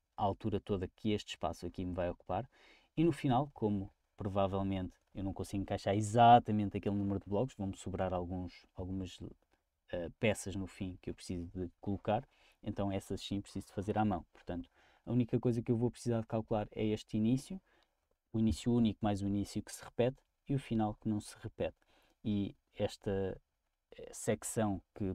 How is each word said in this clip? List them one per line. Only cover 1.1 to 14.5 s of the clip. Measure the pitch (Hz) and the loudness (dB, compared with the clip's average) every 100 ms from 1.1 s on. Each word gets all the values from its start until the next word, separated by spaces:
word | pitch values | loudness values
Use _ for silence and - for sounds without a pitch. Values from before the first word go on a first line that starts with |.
este | 104 - | -2 -4
espaço | - 82 85 87 | -6 -4 -4 -8
aqui | 90 | -6
me | 90 | -4
vai | 90 87 | -2 -2
ocupar, | 82 - 92 127 _ - - _ - | -4 -6 -6 -6 _ -20 -20 _ 0
e | |
no | 170 | 2
final, | 147 143 123 147 | 2 2 2 0
como | - 107 101 95 - _ - | 0 0 0 -4 -12 _ -8
provavelmente | 101 98 98 98 98 95 92 - _ | -2 2 2 2 0 -2 -4 -10 _
eu | 104 | -8
não | 98 | -6
consigo | 92 92 101 | -6 -6 -4
encaixar | 95 98 - | -4 -2 0
exatamente | 104 104 117 120 120 113 107 101 98 | 0 2 8 10 10 8 0 0 -2
aquele | 104 101 | 0 0
número | 98 98 | 0 -2
de | 95 | -2
blocos, | 101 127 | -2 -2
vão-me | - 98 98 | -4 -6 -6
sobrar | 95 92 92 | -6 -2 -2
alguns, | 90 87 92 90 - - | -2 -4 -6 -8 -10 -16
algumas, | - 92 95 90 - 92 - _ _ _ _ _ | -10 -6 -4 -6 -10 -14 -16 _ _ _ _ _
eh, | 90 85 - | -6 -6 -2
peças | 110 98 - 95 | 0 0 -2 -6
no | 95 | -6
fim | - 92 90 | -6 -8 -8
que | - | -10
eu | |
preciso | - - 92 87 | -10 -6 -6 -6
de | 92 87 - | -6 -6 -6
colocar, | - 98 - 107 139 _ _ _ | -6 -4 0 0 -2 _ _ _
então | - - 101 | -8 -4 -2
essas | 98 - 95 | -2 -4 -8
sim | - 101 | -4 -6
preciso | - 98 - | -6 -10 -8
de | |
fazer | - 98 104 | -4 -2 2
à | |
mão. | 107 87 - | 2 2 -4
Portanto, | - - | -14 -8